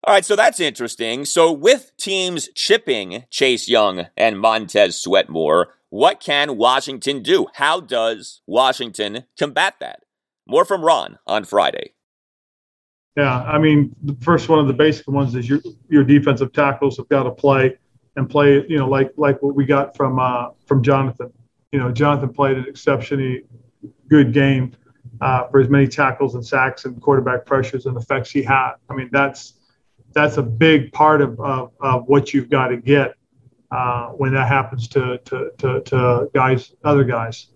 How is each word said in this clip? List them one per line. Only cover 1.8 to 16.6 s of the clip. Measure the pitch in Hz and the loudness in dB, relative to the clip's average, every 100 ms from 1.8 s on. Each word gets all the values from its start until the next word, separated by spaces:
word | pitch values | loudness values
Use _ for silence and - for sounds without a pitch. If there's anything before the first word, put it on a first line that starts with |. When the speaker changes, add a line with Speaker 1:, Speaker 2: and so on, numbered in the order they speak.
| - _ | -2 _
Speaker 1:
teams | - 190 185 175 - | -6 -4 -4 -6 -10
chipping | - - 214 - 117 95 98 131 | -8 0 0 0 -6 -6 -12 -12
Chase | - 135 120 - | -2 0 0 0
Young | 117 104 92 85 - | 2 2 -2 -10 -2
and | 113 101 | -2 2
Montez | 110 110 104 - 98 85 | 0 0 -2 0 0 0
Sweat | - 95 - | 0 0 0
more, | 80 76 85 87 _ _ | -2 2 2 0 _ _
what | 98 156 208 | 0 0 0
can | - 143 147 120 | -4 -2 -2 0
Washington | 117 131 147 131 135 139 | 2 2 -2 -8 -6 -6
do? | 110 170 101 - | -2 -2 -2 -2
How | 143 170 | -2 -2
does | 139 123 113 110 - - - | -4 -4 -2 -4 -14 -20 -4
Washington | 110 131 127 120 98 104 107 - - | 0 2 0 -8 -8 -8 -8 -16 -8
combat | 151 139 190 _ | -6 -2 -4 _
that? | 62 - _ _ _ _ _ | -16 -16 _ _ _ _ _
More | 139 180 | 0 0
from | 196 | 0
Ron | 160 147 57 - - | 2 0 -2 -12 -6
on | 107 | -6
Friday. | 92 101 76 - - _ _ _ _ _ _ _ _ _ _ _ _ - | -2 0 0 -2 -14 _ _ _ _ _ _ _ _ _ _ _ _ -2
Speaker 2:
Yeah, | 139 127 | 0 0
I | 123 151 | -2 2
mean, | 156 147 143 - | 4 4 2 -4
the | 143 139 | -10 -6
first | 165 170 - | 0 0 2
one | 160 | 2
of | 139 | 2
the | |
basic | 120 156 147 - | 2 2 0 -4
ones | 139 135 123 | -2 -2 -4
is | 117 | -2
your, | 143 - - _ | -4 -4 -20 _
your | 151 | 2
defensive | 131 147 147 120 131 | 6 4 4 0 -2
tackles | - | 0